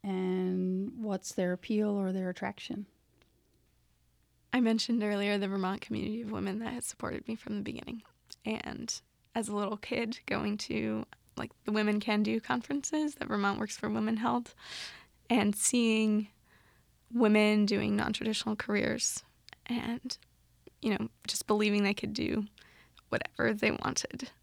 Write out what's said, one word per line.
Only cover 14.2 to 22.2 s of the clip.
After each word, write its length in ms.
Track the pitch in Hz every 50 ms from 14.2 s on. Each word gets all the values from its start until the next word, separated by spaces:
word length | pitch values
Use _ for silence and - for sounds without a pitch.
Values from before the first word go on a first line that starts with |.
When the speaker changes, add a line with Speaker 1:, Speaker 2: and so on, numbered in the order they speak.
| 226 240 247 240 233 - - - - - - - - - - - - _ _ _ _ -
Speaker 2:
and 260 | 233 214 202 208 202
seeing 720 | - - - - 247 233 226 220 220 220 214 214 208 208 - _ _ _ _ - - _ _ _ _ _ _ _ _ _ _
women 540 | 233 233 226 214 214 214 214 214 214 214 208
doing 280 | 202 208 202 214 214 208
non-traditional 640 | 208 - 214 208 - - 220 214 - - 226 214
careers 680 | - - - 208 202 - - - - - - - - - _ _ _ _ - - _ _
and, 500 | - 233 240 - 233 233 247 - 254 - - - _ _ _ _ _ _ _ _ - _ _
you 100 | - 220
know, 180 | 202 - 220 220 _ _ - -
just 180 | - - -
believing 380 | - 214 208 214 214 208 208 202
they 100 | 196 202
could 200 | - - - 208
do 320 | -